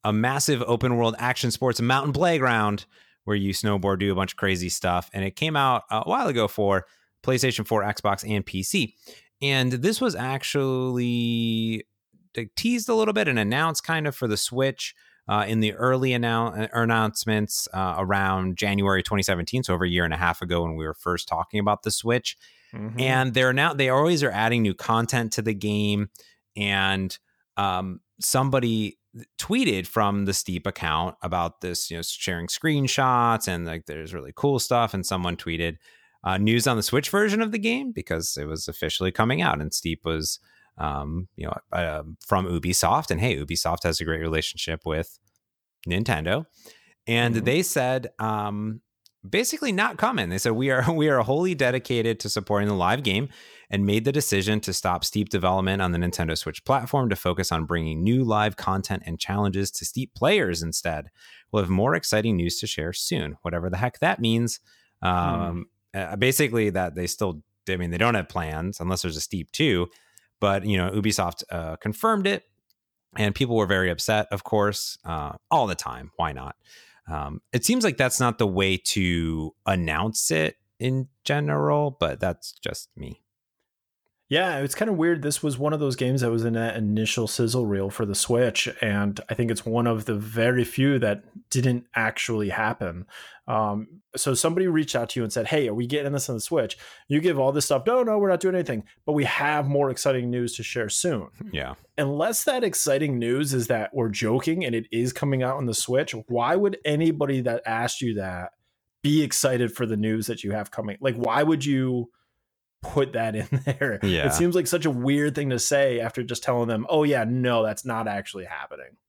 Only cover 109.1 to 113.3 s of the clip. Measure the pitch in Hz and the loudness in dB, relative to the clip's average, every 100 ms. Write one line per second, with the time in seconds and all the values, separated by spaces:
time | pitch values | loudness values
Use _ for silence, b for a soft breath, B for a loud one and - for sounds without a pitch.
109.1 | 151 147 - 139 127 120 113 120 107 110 | 4 2 2 2 2 0 -2 -2 0 0
110.1 | 110 107 110 101 107 101 - 107 98 135 | -2 -2 -6 -4 -6 -6 -8 -8 -2 -2
111.1 | 120 117 120 151 156 139 135 131 123 117 | 0 0 2 4 2 2 0 0 -2 -4
112.1 | _ _ _ _ _ _ _ - - 135 | _ _ _ _ _ _ _ -4 0 0
113.1 | 120 113 | 0 -2